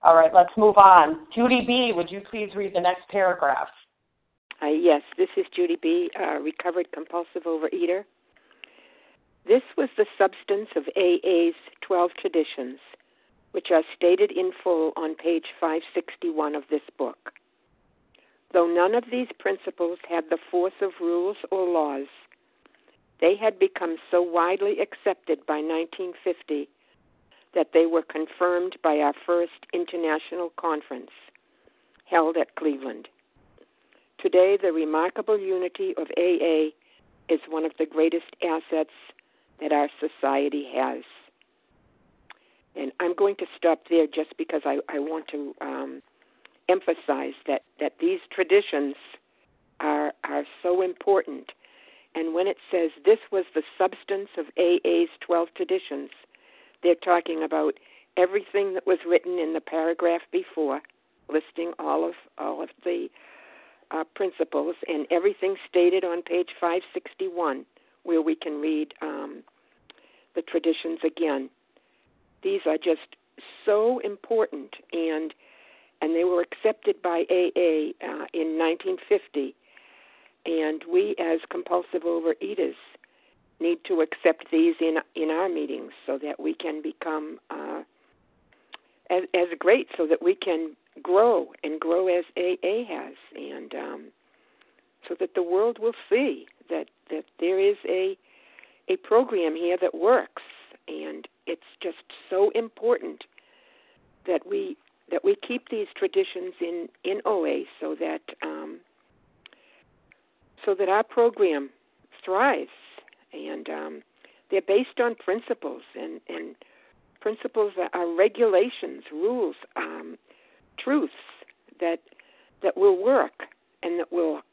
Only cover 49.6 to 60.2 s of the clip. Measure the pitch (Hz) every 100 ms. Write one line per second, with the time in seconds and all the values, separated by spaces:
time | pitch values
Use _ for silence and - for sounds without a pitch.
49.6 | _ _ 151 147 151 - - 143 143 -
50.6 | 180 180 185 175 - 196 - 135 - -
51.6 | _ _ - - _ 165 165 165 190 -
52.6 | - 185 165 151 180 226 - 196 175 160
53.6 | 151 - 190 - - 196 202 - 151 -
54.6 | 175 175 - 170 170 - - 170 170 -
55.6 | 175 185 - 139 139 - _ _ _ _
56.6 | - _ 175 165 - 175 170 160 160 160
57.6 | 151 - _ - _ - 180 196 190 -
58.6 | 202 185 - 180 170 175 175 180 160 160
59.6 | - 160 160 165 170 170